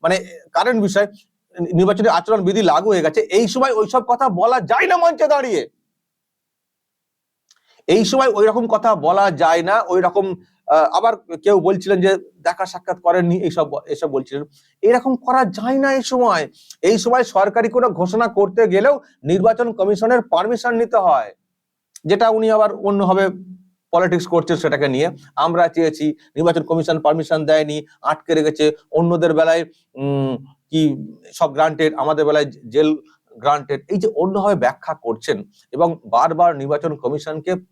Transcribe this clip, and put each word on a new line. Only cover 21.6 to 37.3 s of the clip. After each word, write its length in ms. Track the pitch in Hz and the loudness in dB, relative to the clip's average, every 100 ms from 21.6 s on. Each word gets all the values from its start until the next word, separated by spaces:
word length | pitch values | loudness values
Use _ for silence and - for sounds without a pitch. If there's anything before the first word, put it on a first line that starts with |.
| _ _ _ - | _ _ _ -14
যেটা 220 | 151 202 226 | -2 2 2
উনি 160 | 220 220 | 2 2
আবার 200 | 214 214 - | 2 2 0
অন্যভাবে 480 | 196 202 185 185 190 185 - - _ _ _ | -2 0 2 2 0 -2 -16 -20 _ _ _
পলিটিক্স 340 | 170 180 170 175 | 0 2 0 0
করছেন 300 | 170 156 170 | -2 0 -2
সেটাকে 320 | 160 143 143 | 0 0 -2
নিয়ে। 180 | 131 160 147 - - | 0 -2 -4 -14 -2
"আমরা 280 | 151 170 170 | -2 2 0
চেয়েছি, 380 | 165 165 156 151 151 _ | 2 -2 0 -4 -4 _
নির্বাচন 280 | - 165 165 | -2 0 0
কমিশন 340 | 151 165 160 165 | -2 -4 -2 -2
পারমিশন 400 | 156 160 156 160 151 | 0 0 -2 -4 0
দেয়নি, 300 | 156 151 151 147 _ | 0 0 -6 -10 _
আটকে 300 | 135 151 - | -6 -6 -2
রেখেছে", 300 | 160 156 151 151 151 _ | 0 0 0 0 -2 _
অন্যদের 420 | 151 170 175 170 | -2 0 2 0
বেলায়, 280 | 156 160 165 165 _ _ | 2 2 2 -2 _ _
উম, 380 | 131 139 139 135 123 - _ _ | -10 -4 -2 -4 -6 -12 _ _
কি 140 | 160 156 135 - - - | 0 0 -2 -10 -18 -20
সব 160 | - 160 | -4 -4
গ্রান্টেড, 400 | 139 156 156 156 | 0 -2 2 -2
আমাদের 300 | 156 135 156 151 | 0 -2 0 2
বেলায় 200 | 151 147 | 2 0
জে-, 140 | 113 120 | -6 -6
জেল 200 | 123 156 151 - _ _ 117 | 0 0 0 -8 _ _ -6
গ্রান্টেড, 440 | 131 147 131 139 - | -2 -2 -2 -10 -4
এই 100 | 196 | -2
যে 100 | 214 - | -2 -2
অন্যভাবে 400 | 180 196 196 190 | -2 -2 0 0
ব্যাখ্যা 380 | - - - | 0 -4 -10
করছেন 420 | 156 117 113 - 113 101 _ _ | -10 -8 -8 -6 -6 -6 _ _
এবং 160 | 131 170 165 | -2 -2 -2
বারবার 460 | 110 117 156 160 170 151 | -4 0 0 2 0 0
নির্বাচন 360 | 139 147 165 143 | -4 -4 -4 -6
কমিশনকে 560 | 123 147 151 | -6 -6 -8